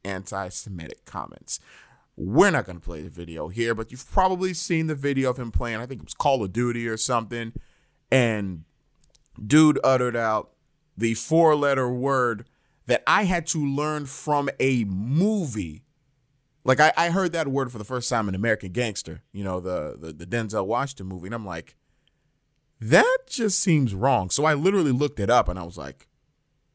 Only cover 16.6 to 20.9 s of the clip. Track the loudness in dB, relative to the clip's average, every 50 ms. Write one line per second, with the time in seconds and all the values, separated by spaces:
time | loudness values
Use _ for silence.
16.6 | 0 0 4 6 6 4 4 2 0 0 0 0 0 0 -2 -2 -2 0 0 -2
17.6 | -2 -4 -6 -10 -8 -6 -6 -4 -2 -2 0 0 0 0 -2 0 0 0 0 0
18.6 | -2 -6 -4 -2 -2 -2 -4 -6 -8 -8 -12 -14 _ _ -10 -8 -4 -4 -4 -4
19.6 | -4 -4 -4 -4 -4 -6 -10 -10 -12 -14 -12 -12 -8 -4 -4 -4 -4 -2 -2 -4
20.6 | -2 0 0 -2 -2 -4